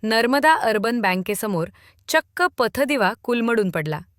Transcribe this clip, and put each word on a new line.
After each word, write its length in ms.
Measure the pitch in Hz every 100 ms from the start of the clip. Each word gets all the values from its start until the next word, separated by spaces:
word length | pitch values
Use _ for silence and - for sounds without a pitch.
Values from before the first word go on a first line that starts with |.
नर्मदा 520 | 214 226 233 277 294
अर्बन 460 | 320 226 214 214 240
बँकेसमोर 680 | 196 185 185 208 220 185 165 _ - _ -
चक्क 340 | 320 - - 359 -
पथदिवा 540 | 233 - 269 285 190 220
कुलमडून 480 | - 240 233 233 196
पडला. 300 | 170 156 151 175